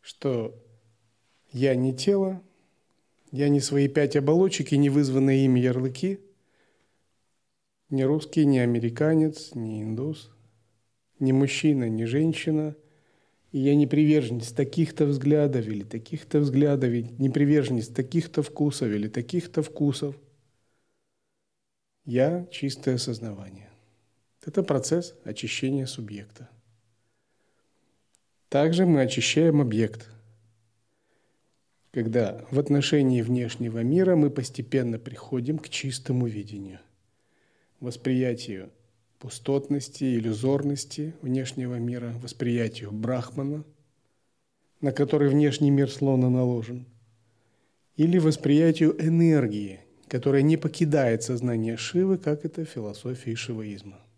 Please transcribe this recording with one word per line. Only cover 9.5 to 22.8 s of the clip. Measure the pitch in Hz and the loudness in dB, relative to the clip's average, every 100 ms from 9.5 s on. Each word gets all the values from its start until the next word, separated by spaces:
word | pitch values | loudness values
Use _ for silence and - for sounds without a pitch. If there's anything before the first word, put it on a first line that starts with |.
не | 120 110 107 | -10 -8 -8
индус, | 107 113 139 156 - _ _ _ _ _ _ _ _ _ | -6 -6 -6 -8 -14 _ _ _ _ _ _ _ _ _
не | 131 | 2
мужчина, | 131 139 - 156 139 117 | 4 2 2 2 2 0
не | 110 | -2
женщина. | 113 131 160 156 - 156 151 151 _ _ _ _ _ _ _ | -2 0 0 0 -2 -2 -2 -8 _ _ _ _ _ _ _
И | 139 | -2
я | 135 | 4
не | 147 143 | 4 4
приверженец | 147 151 151 123 117 113 | 4 4 4 2 -6 -6
таких-то | - 139 - 160 - 147 | -4 -2 0 -2 2 0
взглядов | 139 143 151 147 127 107 | 2 2 2 2 0 -4
или | 104 | -6
таких-то | 101 117 113 160 - 151 | -8 -12 -10 -12 -2 0
взглядов, | 143 131 147 139 131 | 2 2 2 2 0
и | 120 117 - | -2 -4 -2
не | 135 | 0
приверженец | 135 143 151 135 123 110 | 2 4 4 2 -2 -4
таких-то | 120 123 165 165 - | -6 -2 -2 -2 -4
вкусов | 147 - 147 139 123 | -4 -2 -2 0 -2
или | 104 110 | -2 -4
таких-то | 131 117 180 - - | -6 -4 -4 -4 -4
вкусов. | 151 - 147 139 143 139 _ _ _ _ _ _ _ _ _ _ _ _ _ _ _ _ _ _ | -6 -2 -2 0 -6 -8 _ _ _ _ _ _ _ _ _ _ _ _ _ _ _ _ _ _
Я — | - 120 139 175 175 | -4 0 0 0 -8
чистое | - 139 127 | -8 -8 -4